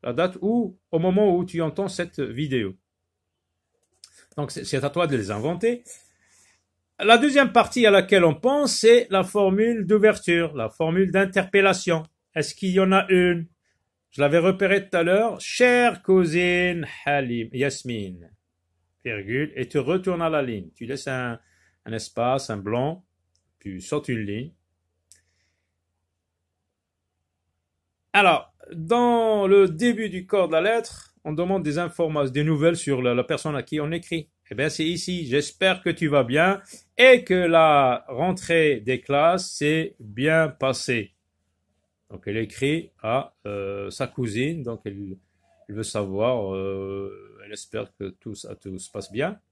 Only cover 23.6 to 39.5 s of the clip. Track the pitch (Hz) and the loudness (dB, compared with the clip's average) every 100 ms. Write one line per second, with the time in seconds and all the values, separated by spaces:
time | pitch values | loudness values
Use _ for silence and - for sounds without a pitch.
23.6 | 101 92 92 147 147 120 104 104 147 _ | -14 -14 -8 -8 -6 -8 -6 -10 -12 _
24.6 | _ _ _ _ _ _ _ _ _ _ | _ _ _ _ _ _ _ _ _ _
25.6 | _ _ _ _ _ _ _ _ _ _ | _ _ _ _ _ _ _ _ _ _
26.6 | _ _ _ _ _ _ _ _ _ _ | _ _ _ _ _ _ _ _ _ _
27.6 | _ _ _ _ _ 196 190 156 - _ | _ _ _ _ _ 4 4 4 -2 _
28.6 | - 170 160 233 240 240 226 214 190 196 | -18 -14 -2 2 4 2 2 0 4 6
29.6 | 190 160 240 220 220 180 185 208 175 160 | 4 2 0 0 -4 -8 -4 0 2 0
30.6 | 185 233 226 - - _ 156 151 180 190 | 0 0 -4 -14 -20 _ -10 -6 -2 -2
31.6 | 151 147 175 - 170 151 139 127 151 151 | -2 -4 -6 -4 -4 -2 -2 -2 0 2
32.6 | 160 170 143 131 123 120 123 156 156 143 | 2 0 -4 -2 0 0 -2 -4 -4 -6
33.6 | - 151 151 165 170 165 147 _ _ 113 | -6 -6 -4 -6 -8 -10 -10 _ _ -6
34.6 | 151 - 160 175 180 180 147 131 143 - | -4 -2 -4 -4 -6 -6 -2 -2 -2 -2
35.6 | 190 185 185 - 156 143 120 139 180 196 | -2 0 -4 -2 0 0 2 2 2 0
36.6 | - - _ - 254 247 247 185 175 165 | -8 -20 _ 4 8 8 4 0 4 6
37.6 | 160 143 135 120 - 123 170 185 - 170 | 6 6 4 0 -6 -4 -2 -4 0 2
38.6 | 156 127 107 127 - 143 160 180 185 | 4 2 -2 -4 -2 2 2 2 -4